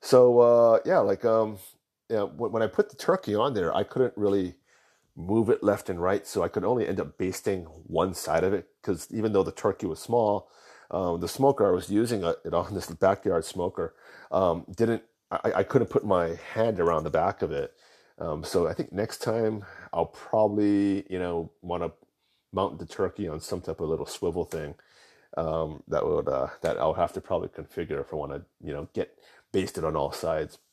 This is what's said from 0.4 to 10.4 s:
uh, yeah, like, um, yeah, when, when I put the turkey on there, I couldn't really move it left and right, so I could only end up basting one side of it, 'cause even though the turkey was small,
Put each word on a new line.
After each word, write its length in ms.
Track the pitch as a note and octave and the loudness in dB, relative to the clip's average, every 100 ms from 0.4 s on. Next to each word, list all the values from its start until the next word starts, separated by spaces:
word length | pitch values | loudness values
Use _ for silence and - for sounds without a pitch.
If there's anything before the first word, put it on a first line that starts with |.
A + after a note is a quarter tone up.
uh, 400 | A#2+ A#2+ A#2 A2+ - | 8 8 8 6 4
yeah, 140 | F3 | 2
like, 260 | G2+ G2 A#2 | 2 2 2
um, 320 | A2+ G#2+ G#2 - - _ _ _ | 2 2 -4 -16 -20 _ _ _
yeah, 120 | A2+ | -4
when, 300 | G2+ D2+ A#2 | -4 -4 -4
when 100 | A2+ | 0
I 60 | A2 | -2
put 220 | - G#3 | 0 -2
the 60 | - | -2
turkey 400 | - C#3+ - G#2 | 0 0 0 0
on 180 | B2+ A#2 | 0 0
there, 200 | E2+ - | 0 0
I 80 | |
couldn't 300 | G#2 - B2+ - | -2 0 0 2
really 400 | G2+ G2 F#2 F2 _ _ _ _ _ - | 0 2 0 -6 _ _ _ _ _ -14
move 340 | F#2 A2 A2 | 0 2 4
it 140 | A#2 | 2
left 260 | G2+ G2+ - | 2 0 -2
and 100 | F2+ | -2
right, 260 | F2+ G2+ - | 0 0 -2
so 160 | - | -4
I 40 | F2 | -2
could 160 | - | -2
only 240 | F2+ B2 G#2+ | 0 0 0
end 140 | F#2+ | -4
up 160 | D2 - | -6 -4
basting 460 | F#2 F#2 - G2 | -6 -4 -4 -4
one 500 | E2+ - - E2 F#2 | -6 -18 -6 -2 0
side 320 | F2+ - D#2+ F2+ | -2 -2 0 2
of 80 | |
it, 140 | G2 - _ | 0 -4 _
'cause 240 | - F2+ - | -4 -4 -4
even 220 | A2+ A2 | -4 0
though 100 | G2 | 2
the 80 | E2+ | 2
turkey 360 | - G#2+ F#2+ G2 | 0 -2 -2 -6
was 120 | D#2+ | -6
small, 520 | - A#2+ A2 G2+ | -2 0 2 0